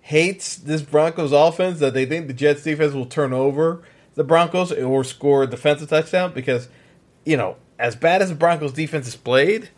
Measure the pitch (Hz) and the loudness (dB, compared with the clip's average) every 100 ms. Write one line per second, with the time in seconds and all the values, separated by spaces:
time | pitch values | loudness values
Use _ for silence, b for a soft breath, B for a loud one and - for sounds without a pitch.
0 | - 151 175 185 - - 143 156 139 147 | 0 0 2 -2 -10 -12 -6 -6 0 2
1 | 160 165 147 143 160 165 185 170 139 131 | 2 0 2 4 4 2 -4 0 0 0
2 | 131 160 151 127 147 147 156 151 151 139 | -2 -4 -6 0 0 0 -2 0 0 -2
3 | 127 - 139 127 135 139 165 170 b b | -6 -4 -2 0 0 2 -2 -2 b b
4 | b - 143 165 170 180 180 156 127 135 | b -4 2 4 2 0 -2 -4 -2 -2
5 | 127 - 143 139 135 120 151 147 151 156 | -2 -2 2 2 2 0 0 0 0 -2
6 | 160 185 180 139 131 123 123 b b b | 0 -2 -2 -4 -4 -4 -6 b b b
7 | _ _ - 147 95 - _ _ 120 113 | _ _ -2 0 0 -6 _ _ -6 0
8 | 165 185 190 151 170 170 147 131 156 160 | 0 2 0 0 0 0 -4 -6 -6 -6
9 | 123 - - 127 156 220 - | -8 -12 0 2 4 0 -4